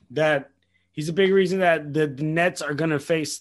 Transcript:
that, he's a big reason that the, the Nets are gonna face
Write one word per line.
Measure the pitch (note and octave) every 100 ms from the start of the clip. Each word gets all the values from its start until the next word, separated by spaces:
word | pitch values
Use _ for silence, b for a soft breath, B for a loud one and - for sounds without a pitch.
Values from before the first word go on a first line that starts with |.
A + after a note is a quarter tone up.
| -
that, | C3 D#3 C#3+ - _ _ _ _
he's | - D3+
a |
big | E3+ F#3+
reason | G3 F3+ F#3+
that | F3+ D#3+ D3
the, | D3 D3+
the | B2+
Nets | D#3 D#3+ F3 -
are | D3 C#3+
gonna | D#3+ D3
face | C#3+ E3 D3 -